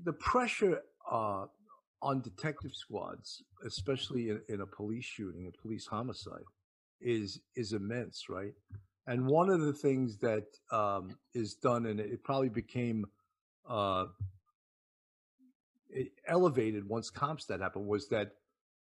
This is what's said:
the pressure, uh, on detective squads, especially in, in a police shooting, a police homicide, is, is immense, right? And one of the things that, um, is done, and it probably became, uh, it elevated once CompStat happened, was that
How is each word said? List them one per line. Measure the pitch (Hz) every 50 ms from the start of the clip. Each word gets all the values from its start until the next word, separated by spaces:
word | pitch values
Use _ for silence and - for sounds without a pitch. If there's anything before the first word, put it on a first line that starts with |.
| 170
the | 170 156
pressure, | - - - - 247 247 226 - - 220 190 156 - - - _ _ - -
uh, | 120 113 110 107 101 95 101 107 _ _ _ - - - _ _ _ _
on | 139 139 135 135
detective | 123 110 92 - - 156 147 - - 135 -
squads, | - - - 113 95 92 87 87 - - - - - - _ _ - -
especially | 113 - - 95 139 135 131 - - 135 123 117 110
in, | 104 107 - -
in | 107 98
a | 98
police | 98 - - 104 104 110 120 127
shooting, | - - - 104 92 85 87 90
a | 90 82 -
police | - 110 113 95 -
homicide, | - 110 107 120 127 104 - - 90 - - - - - _ _ _ _ _ _ _ _ -
is, | - 120 117 110 104 98 - - - _ -
is | 127 117 98
immense, | 110 104 98 104 117 123 117 - - - - -
right? | 92 92 98 104 - - _ - - - - _ _ _ _
And | 131 123 123 127
one | 131 147 160 180 196
of | 190 170
the | 151 147
things | 143 147 - 143 135 131 127 117 107 107
that, | - 117 110 107 101 - - - _ -
um, | 117 110 107 101 101 95 92 92 113 - _ _ -
is | 120 113 101 -
done, | - - 131 120 120 117
and | 113 104 104
it | 107 107 123 117 -
probably | - 135 135 131 123
became, | 107 120 110 - - 127 123 120 113 110 101 - _ _ _ _ _ _ _ _ _ _ _ 156
uh, | 123 107 101 98 95 95 92 80 85 - 98 - - - _ _ _ _ _ _ _ _ _ _ _ _ _ _ _ _ _ _ _ _ 262 254 _ _ _ _ _ _ _ -
it | - 135 131 - - _ -
elevated | - 170 180 180 175 131 123 110 110 107 104 98 101
once | 110 117 110 -
CompStat | - - 143 147 156 139 - - 101 92
happened, | 98 92 - 98 104
was | 101 104 104 101 -
that | 120 107 104 101 - _ _ _ _ _ _ _ _ _ _ _